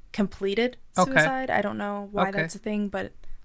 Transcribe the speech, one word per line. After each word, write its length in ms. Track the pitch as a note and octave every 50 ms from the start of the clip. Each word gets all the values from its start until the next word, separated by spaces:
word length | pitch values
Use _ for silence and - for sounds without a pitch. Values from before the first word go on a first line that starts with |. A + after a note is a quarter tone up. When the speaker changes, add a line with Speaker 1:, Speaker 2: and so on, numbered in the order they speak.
| - - -
Speaker 1:
completed 640 | - G3+ F#3+ - - G3 G3 G3 G#3+ A#3 B3 B3 - - - -
Speaker 2:
Okay. 140 | - F#3 F3 E3+
Speaker 1:
suicide. 380 | D#3+ D#3 G3+ C4 C4 C4 B3+
I 100 | - -
don't 160 | - G#3 G#3+ G#3+
know 300 | G#3 G3+ G3+ G3+ G3+ G3 G#3
why 160 | G3 F#3 G3
Speaker 2:
Okay. 100 | G3 G3
Speaker 1:
that's 140 | D#3+ E3 -
a 40 | F#3+
thing, 300 | - G#3+ G#3+ G#3 G#3 G3+
but 240 | G3+ G3 F#3 - - - - - - -